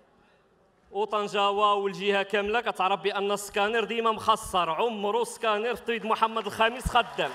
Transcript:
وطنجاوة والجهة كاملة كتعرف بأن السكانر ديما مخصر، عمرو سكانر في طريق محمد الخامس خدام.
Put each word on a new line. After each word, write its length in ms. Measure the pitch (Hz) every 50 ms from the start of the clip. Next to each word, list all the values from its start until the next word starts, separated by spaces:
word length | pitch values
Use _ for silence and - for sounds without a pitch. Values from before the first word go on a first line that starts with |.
| _ _ _ _ _ _ _ _ _ _ _ _ _ _ _ _ _ _
وطنجاوة 840 | 190 196 214 208 220 208 202 196 170 202 202 202 202 202 208 208 202
والجهة 500 | 202 196 196 185 170 196 202 202 196 190
كاملة 380 | 196 - 208 196 208 214 240
كتعرف 380 | 233 220 185 - 180 190 196 185
بأن 320 | 160 196 196 202 196 202
السكانر 520 | 202 196 - - - 208 202 214 233 233 214
ديما 280 | 185 226 233 226 226
مخصر، 580 | 220 190 - 220 214 202 - - - 185 170 160
عمرو 540 | 160 156 220 240 226 208 196 202 208 240 226
سكانر 520 | 226 - - - 226 208 208 220 247 233
في 60 | -
طريق 240 | - - 233 220 185
محمد 400 | 220 214 - 220 226 226 226 220
الخامس 420 | 208 - 214 220 226 240 262 -
خدام. 440 | - - 240 233 - - - 165 139